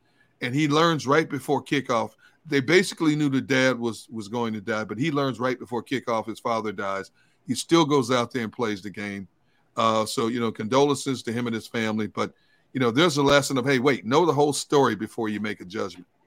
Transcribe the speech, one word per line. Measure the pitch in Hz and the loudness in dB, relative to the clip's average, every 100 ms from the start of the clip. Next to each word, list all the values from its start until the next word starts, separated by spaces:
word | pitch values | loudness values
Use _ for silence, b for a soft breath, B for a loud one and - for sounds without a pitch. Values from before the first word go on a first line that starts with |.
| _ _ _ - | _ _ _ -10
And | 123 | -4
he | 135 151 | 0 2
learns | 151 170 156 123 | 4 2 2 2
right | 151 151 | 0 0
before | 135 - 131 | -4 -2 -4
kickoff. | - 143 123 117 110 _ b b 151 | -2 -4 0 -2 -2 _ b b -2
They | 139 | 0
basically | 131 180 180 - 160 151 | 4 4 4 0 0 2
knew | 147 | 2
the | 135 | 0
dad | 104 131 131 117 | 2 4 4 2
was, | 117 104 - | -2 -6 -10
was | 113 101 | -12 -6
going | 120 117 | -4 -4
to | 110 | -4
die, | 98 107 101 | -4 -4 -4
but | 107 | -4
he | 160 | -2
learns | 143 135 110 | 0 -2 -2
right | 127 123 | -2 -4
before | 127 117 | -6 -8
kickoff | - 127 - 113 107 | -4 -4 -2 -2 -4
his | 101 | -6
father | 123 113 107 | -2 -2 -2
dies. | 98 98 98 92 _ _ _ - | -4 -4 -6 -8 _ _ _ -8
He | 120 | -6
still | - 165 147 | 2 4 4
goes | 143 117 | 2 2
out | 127 117 | 0 0
there | 127 | -4
and | 110 | -6
plays | - 110 101 | -4 -4 -4
the | 98 | -8
game. | 90 104 101 95 _ _ _ _ - | -10 -10 -10 -14 _ _ _ _ 0
Uh, | 113 110 107 | 2 2 0
so, | - 113 | -2 -2
you | 123 | -2
know, | 113 | -4
condolences | 107 107 131 147 139 139 120 | -4 0 4 4 2 -4 -6
to | - | -4
him | 117 120 | -4 -4
and | |
his | 110 - | -6 -6
family. | 120 110 107 101 | -4 -2 -2 -2
But, | - 104 - _ _ _ | -4 -6 -8 _ _ _
you | 131 | -2
know, | 120 | 0
there's | 120 180 143 | 4 2 4
a | |
lesson | 139 143 139 135 | 4 4 2 -2
of, | 127 | 2
hey, | 131 | 2
wait, | 143 117 110 | 2 0 2
know | 147 170 | 2 4
the | |
whole | 139 147 | 2 2
story | 139 - 143 127 101 | 0 2 4 4 2
before | 107 - 110 | -6 -4 -4
you | 104 | -4
make | 104 104 | -4 -8
a | 95 | -8
judgment. | 107 101 90 - _ | -6 -8 -8 -20 _